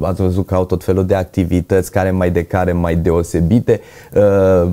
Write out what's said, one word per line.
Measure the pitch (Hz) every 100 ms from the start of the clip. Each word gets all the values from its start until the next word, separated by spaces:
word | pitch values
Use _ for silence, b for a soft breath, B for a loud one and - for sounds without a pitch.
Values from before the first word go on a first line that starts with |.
ați | 82 90
văzut | 92 92 92
că | 92
au | 92
tot | 90
felul | - 95 92
de | 98
activități | 90 - 85 90 82 95 90
care | 101 95
mai | 92 90
de | 87
care | 82 95 90
mai | 87 85 85
deosebite, | 82 82 - 85 85 120 - 110 B B B
uh, | - 104 98 95 92 87